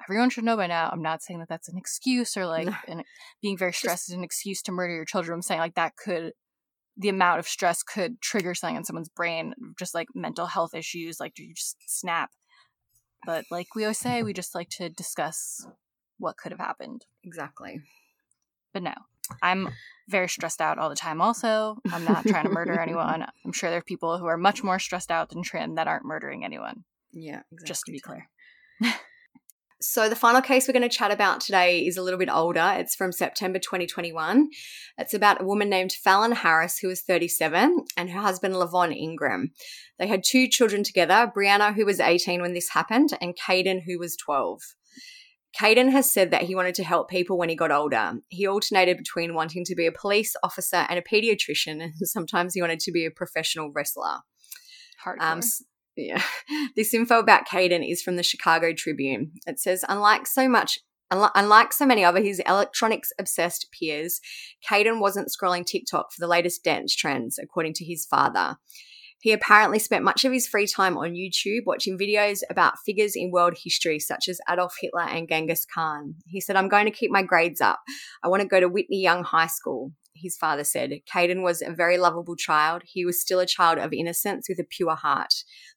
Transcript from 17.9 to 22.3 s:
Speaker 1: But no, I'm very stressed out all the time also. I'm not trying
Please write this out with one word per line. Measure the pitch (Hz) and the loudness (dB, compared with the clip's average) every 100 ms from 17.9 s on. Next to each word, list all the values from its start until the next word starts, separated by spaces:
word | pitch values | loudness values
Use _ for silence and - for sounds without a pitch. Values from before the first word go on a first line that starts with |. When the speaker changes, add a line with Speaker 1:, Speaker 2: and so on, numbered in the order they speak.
| _ _ _ _ _ _ _ _ | _ _ _ _ _ _ _ _
Speaker 1:
But | - | -12
no, | 175 - _ _ - - | -10 -12 _ _ -14 -2
I'm | 180 185 190 - - - - | 0 0 -4 -10 -18 -20 -4
very | 196 180 | -2 -2
stressed | - 165 - | -4 -6 -2
out | 156 156 | -2 0
all | 156 | -4
the | |
time | 143 165 160 | -4 -6 0
also. | 196 233 233 220 214 214 196 | 0 0 0 0 -2 -6 -8
I'm | 170 | -4
not | 170 196 | 0 2
trying | 233 | 2